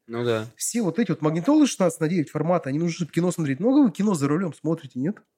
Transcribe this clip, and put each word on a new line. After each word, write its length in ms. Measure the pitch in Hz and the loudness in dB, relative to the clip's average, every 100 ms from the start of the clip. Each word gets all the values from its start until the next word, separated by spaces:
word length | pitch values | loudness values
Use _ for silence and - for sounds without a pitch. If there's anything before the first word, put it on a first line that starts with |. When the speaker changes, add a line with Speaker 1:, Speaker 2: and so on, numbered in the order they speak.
| - | -10
Speaker 1:
Ну 180 | 117 | -4
да. 220 | 120 110 113 - | 0 -2 -4 -8
Speaker 2:
Все 240 | - 233 | -6 -2
вот 180 | 190 - | -2 0
эти 120 | 240 | 0
вот 100 | 151 | 0
магнитолы 460 | 151 165 175 302 285 | 0 0 2 4 4
шестнадцать 340 | - 180 - | 2 0 0
на 80 | 156 | 0
девять 220 | 185 143 | 0 -2
формата, 400 | 151 156 180 139 | -2 0 0 0
они 80 | 143 | -2
нужны, 160 | 170 | -2
чтобы 160 | 160 151 | -2 -4
кино 200 | 165 175 | 0 0
смотреть. 300 | 170 147 131 | 0 -2 0
Много 200 | 214 277 | 2 4
вы 80 | 254 | 4
кино 240 | - 208 | 2 0
за 120 | 175 139 | 2 0
рулем 260 | 147 151 | 0 -2
смотрите, 440 | - 151 160 135 127 | -4 -4 -4 -4 -6
нет? 180 | 147 208 _ | -4 -4 _